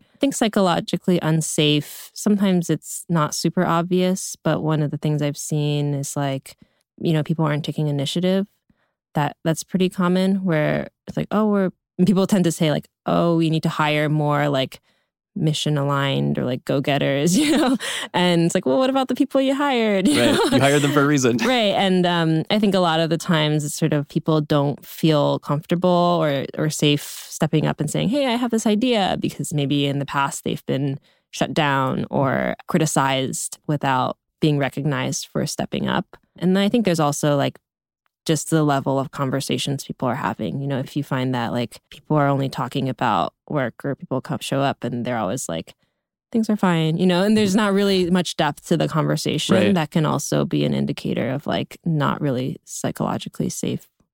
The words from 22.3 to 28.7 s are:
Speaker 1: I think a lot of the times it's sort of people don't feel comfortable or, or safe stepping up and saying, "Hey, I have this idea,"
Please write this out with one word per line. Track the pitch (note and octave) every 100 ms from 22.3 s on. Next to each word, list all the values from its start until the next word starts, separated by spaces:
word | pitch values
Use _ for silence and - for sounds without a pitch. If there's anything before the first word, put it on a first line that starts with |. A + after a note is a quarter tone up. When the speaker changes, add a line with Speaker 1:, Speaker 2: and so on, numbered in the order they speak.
| D#3+ -
Speaker 1:
I | G#3
think | G#3
a | F#3+
lot | F3 D#3+
of | E3
the | E3
times | - D#3+ D3+ D3+ D3
it's | -
sort | D#3
of | D3+ C#3+
people | D#3+ E3 D#3
don't | D3+ D3+ C#3+ -
feel | - - D#3+ D3+ C#3+ C#3+
comfortable | - D3 - F3 F3+ F3 F3 F3
or, | D#3 C#3 - -
or | D#3
safe | - D3+ C#3+
stepping | - - - - D#3 D#3 D3+
up | -
and | D3+
saying, | D#3 E3+
"Hey, | C#4+ C4
I | A#3
have | A#3+
this | A3+
idea," | A3